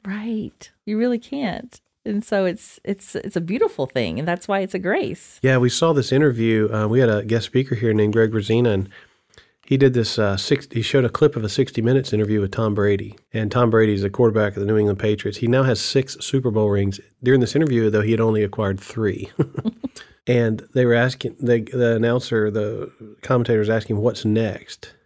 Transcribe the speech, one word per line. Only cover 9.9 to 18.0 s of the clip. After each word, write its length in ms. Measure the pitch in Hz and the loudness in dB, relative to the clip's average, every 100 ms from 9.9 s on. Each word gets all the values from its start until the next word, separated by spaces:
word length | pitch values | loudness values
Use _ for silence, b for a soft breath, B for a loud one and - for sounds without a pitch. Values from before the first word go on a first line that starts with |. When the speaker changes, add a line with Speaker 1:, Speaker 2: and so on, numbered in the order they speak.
Speaker 2:
this, 240 | 123 110 - | 4 -2 0
uh, 180 | 104 95 | 0 0
six, 300 | - 147 - | 0 -2 -2
he 100 | 117 | -6
showed 220 | 110 139 | 0 0
a 40 | 123 | 0
clip 280 | - 151 123 | 2 2 2
of 80 | |
a 40 | 107 | -6
sixty 320 | - 135 - | -2 -2 0
Minutes 320 | 113 135 131 | 0 0 0
interview 280 | 107 104 107 | -2 0 0
with 100 | 98 | -2
Tom 240 | 101 113 | -2 -2
Brady. 400 | 104 101 101 101 - _ | 0 2 0 -4 -16 _
And 200 | 117 110 | -6 -2
Tom 180 | 123 120 | 2 4
Brady 240 | 113 110 | 4 4
is 80 | 101 | 2
the 80 | 98 | -2
quarterback 440 | 98 120 107 104 101 | 2 2 4 0 -2
of 40 | |
the 60 | 101 | 0
New 100 | 107 | 2
England 220 | 104 98 | 2 0
Patriots. 400 | 107 104 - 98 | 0 -2 -4 -4
He 80 | 117 | 0
now 160 | 127 | 2
has 180 | 131 113 | 2 0
six 360 | - 139 135 - | 0 -2 -2 -8
Super 320 | - 135 127 | -4 -2 0
Bowl 200 | 107 107 | 0 0
rings. 280 | 101 101 98 - _ | 2 0 -4 -12 _
During 160 | 123 131 | 2 4
this 140 | 120 | 4
interview, 340 | 143 156 120 110 | 0 0 2 2
though, 140 | 107 | 2